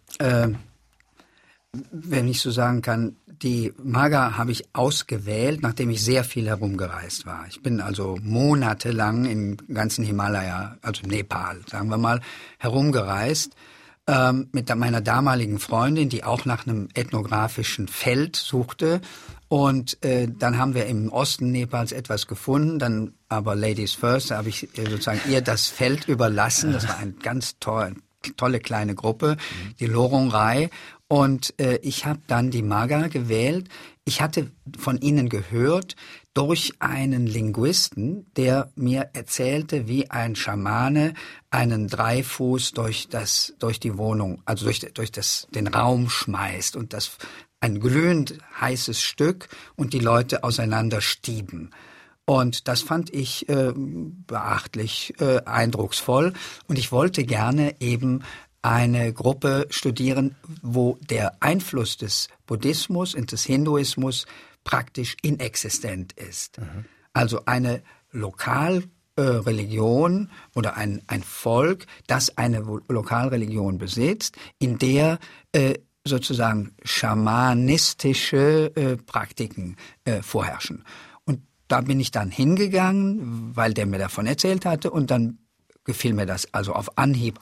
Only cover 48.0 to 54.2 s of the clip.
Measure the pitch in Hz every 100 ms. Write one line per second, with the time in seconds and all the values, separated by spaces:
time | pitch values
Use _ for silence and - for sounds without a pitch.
48 | 170 165 131 - - - 127 127 - 110
49 | - - 151 185 - - - - 123 135
50 | 117 117 123 131 123 120 110 110 113 107
51 | - - - 110 95 85 85 - - -
52 | - _ - 135 123 120 - 123 - 165
53 | 170 139 123 - - 139 131 147 135 165
54 | 156 185